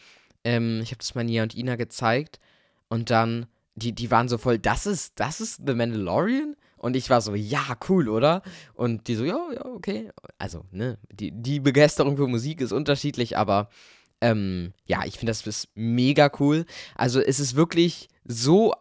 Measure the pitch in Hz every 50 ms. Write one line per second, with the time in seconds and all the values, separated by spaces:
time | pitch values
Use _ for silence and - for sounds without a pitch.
0 | - - - _ _ _ _ _ - 117 120 117 117 113 113 113 113 - - -
1 | - - - 127 117 117 113 113 110 110 - - 123 127 123 117 117 - - -
2 | 127 113 117 139 156 - - - _ _ _ _ _ _ _ _ _ - 113 117
3 | 113 110 117 113 113 117 117 117 117 - _ _ _ _ - - 113 120 107 110
4 | 120 113 123 113 123 123 120 113 - 127 117 104 - 107 - - - 202 202 -
5 | - - _ - 104 143 151 - 220 226 - - 135 135 123 120 117 120 113 107
6 | 95 85 92 127 175 220 254 269 311 302 285 _ _ _ _ - - 120 127 131
7 | - - 127 120 104 107 101 107 104 104 131 - - 135 120 - - - 190 180
8 | 143 107 110 113 131 151 170 196 - 185 - - - - - - 120 120 113 107
9 | - - 117 107 123 165 220 320 349 330 240 - - 254 247 185 - 208 196 214
10 | 226 - - - - - - - - 90 82 78 85 95 92 95 117 127 104 101
11 | - - - - 104 76 78 113 117 131 147 143 131 143 123 143 151 143 - -
12 | 143 139 143 139 143 127 120 113 120 151 160 - 131 110 95 131 151 143 143 135
13 | - 147 - 120 120 - - - 107 98 98 101 104 - _ - - - - _
14 | _ _ _ - 117 117 110 107 98 95 92 90 87 90 - _ _ - 92 92
15 | - 95 - - 117 117 110 - - 110 104 - - _ - 104 113 117 117 123
16 | 127 135 143 147 147 143 - - 143 143 151 160 170 - - - - - - -
17 | - 123 120 131 - - 131 139 143 123 123 143 170 165 - 170 170 175 - -
18 | - _ _ _ _ - 117 113 120 139 175 208 226 - - -